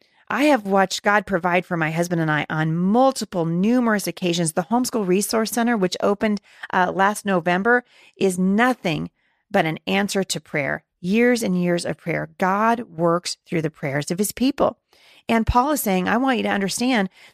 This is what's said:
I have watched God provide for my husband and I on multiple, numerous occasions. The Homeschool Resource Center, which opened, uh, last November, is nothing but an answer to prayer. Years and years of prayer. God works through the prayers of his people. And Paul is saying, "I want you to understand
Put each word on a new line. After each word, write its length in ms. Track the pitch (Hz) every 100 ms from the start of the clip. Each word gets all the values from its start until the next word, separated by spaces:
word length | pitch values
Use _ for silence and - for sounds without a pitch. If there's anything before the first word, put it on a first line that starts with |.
| _ _ _
I 120 | 214 294
have 200 | 262 202
watched 380 | 196 190 -
God 220 | 208 208 196
provide 400 | 185 175 180 175
for 100 | 170
my 160 | 156
husband 300 | 160 175 170
and 100 | 160
I 140 | 151 -
on 240 | 156 160
multiple, 680 | 165 185 226 269 269 214 185
numerous 640 | 165 170 202 254 233 208 180
occasions. 460 | - 185 170 165
The 80 | -
Homeschool 440 | 170 233 254 240 185
Resource 460 | 185 202 226 220
Center, 240 | - 233 233
which 220 | 185 -
opened, 400 | - 208 220 208 - - -
uh, 180 | 190 180 170
last 300 | 196 208 202
November, 580 | 185 170 180 208 247 - _ - -
is 240 | 196 180
nothing 680 | 185 202 254 240 180 151 170 - _ _ _
but 140 | 202 160
an 120 | 160 -
answer 360 | 190 202 196
to 160 | 185 160
prayer. 460 | - 156 139 151 - _
Years 420 | 175 220 240 240
and 180 | 220 180
years 220 | 175 175
of 140 | - 160
prayer. 320 | 170 151 151 _
God 420 | 185 196 226 233 226 165
works 400 | 170 170 - - _
through 160 | 170
the 80 | 156
prayers 400 | - 147 139 147
of 100 | 175
his 120 | 202
people. 460 | - 254 - - - _ _ _ - -
And 180 | 226 220
Paul 260 | 247 269
is 100 | 294
saying, 260 | 220 185 180
"I 80 | 214
want 220 | 269 233
you 60 |
to 60 | 202
understand 600 | 202 190 - 247 247 185 - -